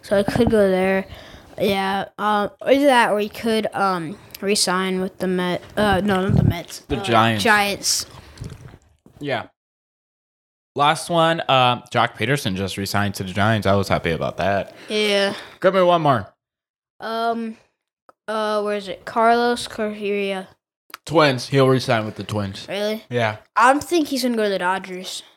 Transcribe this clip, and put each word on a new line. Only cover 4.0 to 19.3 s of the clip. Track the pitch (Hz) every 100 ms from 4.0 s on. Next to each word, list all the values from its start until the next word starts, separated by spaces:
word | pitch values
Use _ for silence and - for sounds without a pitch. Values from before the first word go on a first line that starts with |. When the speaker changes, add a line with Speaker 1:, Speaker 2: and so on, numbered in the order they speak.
| 156 - - -
Speaker 1:
re-sign | 196 208 - 180 185 185
with | 185 -
the | 190
Met. | 185 180 - - -
Uh, | 208 185
no, | 202 185 190
not | 202
the |
Mets. | - 170 160 -
Speaker 2:
The | - 135
Speaker 1:
Uh, |
Speaker 2:
Giants. | 104 113 113 110
Speaker 1:
Giants. | 98 208 202 196 - - - - - - - - - - _ _ _ -
Speaker 2:
Yeah. | 147 120 - _ _ _ _ _ _ _ _ _ _ _ _ -
Last | 143 156 -
one. | 170 165 165
Uh, | - 123 123 120 -
Jock | 120 - -
Peterson | 110 143 117 92
just | 95 95
re-signed | 98 101 101 -
to |
the | 95
Giants. | 95 104 110 98
I |
was | 101 98
happy | 90 87
about | 80 65 -
that. | 90 98 - - -
Speaker 1:
Yeah. | 214 208 202 196 208 - -
Speaker 2:
Give | 180
me | 190
one | 180 175
more. | 151 123 95 _ _ _ _ _ _ _
Speaker 1:
Um. | 214 226 233 233 226 220 _ _ _ _ _ _ -
Uh, | 220 214 214
where | 208 208
is | 190
it? | -
Carlos | - 240 226